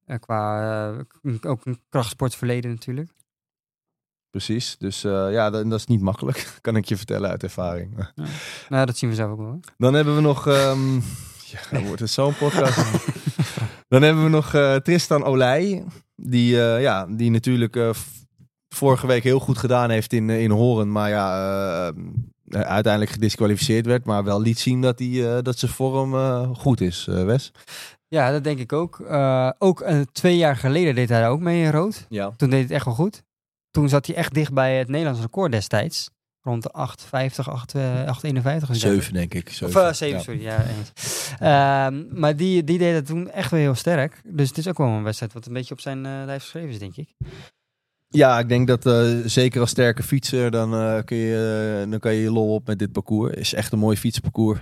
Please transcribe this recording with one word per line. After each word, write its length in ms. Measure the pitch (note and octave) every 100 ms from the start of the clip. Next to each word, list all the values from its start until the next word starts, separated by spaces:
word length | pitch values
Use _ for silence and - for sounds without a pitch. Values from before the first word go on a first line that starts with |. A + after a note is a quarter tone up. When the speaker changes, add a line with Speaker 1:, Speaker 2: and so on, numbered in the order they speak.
| -
Speaker 1:
Eh, 120 | A#2+
qua, 720 | - A2 G#2+ G#2+ A2 A2 G#2+
eh, 60 | A2+ C3+ _ C#3+ A2+
k-, 60 | D#3
ook 200 | B2 B2+
een 140 | B2 _
krachtsportverleden 840 | C3+ A2+ - B2+ - B2 B2 A#2+
natuurlijk. 400 | A2+ - B2+ E3 _ _ _ _ _ _ _ _ _ _ _ _
Speaker 2:
Precies, 460 | G2+ - A2 - -
dus, 260 | F#2+ -
eh, 280 | G#2 G2 F#2+
ja, 180 | A2+ G#2+
dat, 200 | G#2+ G#2+
dat 80 | A2
is 80 | -
niet 140 | A2
makkelijk, 520 | G2 G#2 C3+ - -
<laughs> 60 | -
kan 160 | A#2 A2
ik 80 |
je 120 | - G2+
vertellen 340 | - G2+ G2
uit 120 | F#2
ervaring. 520 | F2+ - F2+ F2 F#2 A2 E2
Speaker 1:
Ja. 100 | - D3+ D3 - - -
Nou, 180 | C3+ C3
dat 100 | A#2+
zien 140 | A#2+
we 60 | A2
zelf 140 | G#2
ook 80 | G#2+
wel, 120 | A2
hè? 40 | D#3+ - -
Speaker 2:
Dan 180 | B2
hebben 200 | D3 D3
we 60 | D3
nog, 260 | D3+ C3+ D3
ehm, 480 | C#3 C3+ C3+ C3+ C3 - -
<laughs> 300 | - - -
ja, 80 | G#2+ -
dan 140 | C3+ G2+
wordt 140 | -
het 100 | A2
zo'n 240 | - C#3
podcast. 420 | C#3+ D3 D3 C3 A#2+ A2+ G#2+ - - - -
Speaker 1:
<laughs> 520 | B2 - A2+ - -
Speaker 2:
Dan 140 | B2+
hebben 220 | D3+ D#3+
we 60 | D#3
nog, 240 | D#3 -
eh, 200 | D3 C3+ C3+
Tristan 480 | F3 F3 - D3
Olij, 600 | C#3 C3 B2 D3 G3+ F#3 F3+ - _ -
die, 460 | B2+ B2 A#2+ A#2+
eh, 200 | A#2 A#2
ja, 240 | C3+ F#2+ F2+
die 240 | A2 A#2
natuurlijk, 460 | A2+ B2+ B2 A2+ A#2+
eh, 160 | A#2
v-, 140 | G#2+ - - - _ - _ _
vorige 320 | - C#3 B2+ C3
week 160 | B2
heel 160 | B2+ C3
goed 180 | - A#2+
gedaan 320 | A#2+ B2 A#2+
heeft 220 | A2 -
in, 180 | A#2+ A2
eh, 120 | A2+
in 80 | A2+
Hoorn, 420 | G#2 B2 A2 G#2
maar 160 | G#2 G#2
ja, 280 | G#2 F#2+ F#2+ G2 G2 G2 E2+ F2 F2 F2 G#2+ - _ -
eh, 120 | -
uiteindelijk 520 | - G2+ G#2+ G#2 G#2
gedisqualificeerd 720 | G#2+ G#2+ - G#2 G2+ - A2+ A#2
werd, 180 | B2
maar 200 | A#2 G#2
wel 160 | G2+ G2+
liet 180 | A2+ A2+
zien 220 | C3 B2+
dat 180 | B2+ A#2+
hij, 380 | B2+ B2+ A#2 B2
eh, 60 |
dat 160 | B2 A#2+
zijn 120 | A#2+
vorm, 420 | - C3 C3+ C3+
eh, 360 | C3 C3+ B2 B2+
goed 260 | B2 C#3 A#2
is, 260 | F2+ F2 -
eh, 160 | F#2
Wes. 280 | F#2+ C3 - _ - - - _ _
Speaker 1:
Ja, 220 | D#3+ B2+
dat 140 | D3
denk 140 | D3 C3+
ik 140 | A#2
ook. 280 | D3 E3+ -
Eh, 500 | - D3 C3+ C3 B2+ -
ook, 220 | F#3+ -
eh, 200 | - D3 C#3
twee 240 | - F3+ F3
jaar 200 | D#3 B2
geleden 380 | C3 D#3 E3+
deed 140 | B2 A#2+
hij 120 | A#2
daar 100 | A2+
ook 100 | D3
mee 220 | F3 E3+
in 60 | D#3+
Rood. 360 | D3+ G3+ - -
Speaker 2:
Ja. 240 | G#2+ G2 A2+
Speaker 1:
Toen 140 | C3+
deed 120 | C3+
het 80 | B2+
echt 140 | D3
wel 100 | C3
goed. 280 | A2+ G3 - _ _ _ _ _
Toen 180 | D#3+ D3
zat 180 | C#3+ D3+
hij 100 | E3
echt 180 | D#3+
dicht 180 | C#3 D3
bij 260 | C3+ C3 C3
het 100 | B2
Nederlands 320 | D3 D#3+ A#2
record 320 | A2+ F#3+ F3
destijds. 580 | A2 - G#2+ D#3+ - - _ _ _
Rond 220 | C3 A#2
de 80 | -
acht 320 | - C3+ -
vijftig, 460 | - C3 C3 - C3
acht, 240 | C3+ A#2+
eh, 300 | C#3 C3 B2+ C#3
acht 180 | B2
eenenvijftig. 520 | D#3 C3 C3 D#3 C#3 A#2
Speaker 2:
Zeven, 360 | G2+ G2 -
denk 220 | F#2 E2+
ik. 120 | F2+ -
Speaker 1:
Of, 40 |
Speaker 2:
Zeven. 320 | - F2+ F#3+ F3
Speaker 1:
eh, 60 |
zeven, 240 | D#3 D3 C#3
Speaker 2:
Ja. 40 |
Speaker 1:
sorry. 200 | G2+ A#2
Ja, 220 | A2 A2
eens. 680 | B2 G#2+ G#2+ - - - - C3+
Ehm, 800 | D#3+ C#3+ C#3 C#3 C3+ C#3 F3+ F3+
maar 160 | D3+ D3
die, 280 | F#3 F3+
die 140 | D3+ F3
deed 160 | F3
het 120 | E3 C#3+
toen 240 | E3 F#3
echt 200 | G3 -
wel 100 | D#3+
heel 140 | C#3+
sterk. 460 | B2 E3+ D#3+ D3 -
Dus 240 | - D#3 C3+
het 100 | -
is 100 | E3+
ook 100 | E3
wel 80 | C3
een 140 | G#2+
wedstrijd 300 | G#2+ G#2 A2+
wat 140 | A#2 A#2
een 60 |
beetje 220 | B2 B2
op 60 | C3
zijn, 260 | C#3 C3+ C3+
eh, 60 | C3+
lijf 180 | C3+ C#3
geschreven 280 | - E3 D#3
is, 80 | G#2+
denk 180 | G2 F#2
ik. 120 | D3+ _ - - - _ _ _ _ _ _
Speaker 2:
Ja, 300 | D3 C3+ A#2+
ik 100 | A#2+
denk 180 | B2 B2+
dat, 200 | A#2+ B2+
eh, 320 | A#2 A#2 A#2
zeker 360 | A2+ C3 B2+ A#2+
als 100 | A#2+
sterke 320 | - A#2+ A#2
fietser, 480 | - C3+ - B2+ A#2+
dan, 240 | A2+ A2+
eh, 240 | A2+ A2 A2
kun 120 | G#2+ A#2
je, 640 | A2+ A2 A2+ G#2+ G#2+ G#2
eh, 60 | G2+
dan 100 | G#2+
kan 140 | A2+
je 80 | A2
je 80 | A2
lol 220 | A2+ G#2+
op 120 | G#2+ -
met 120 | G2
dit 140 | G2+
parcours. 420 | G#2 - G#2+ A#2+
Is 200 | - -
echt 180 | - -
een 60 | G#2+
mooi 180 | G#2+ G#2
fietsparcours. 640 | A#2 - - - A2 G#2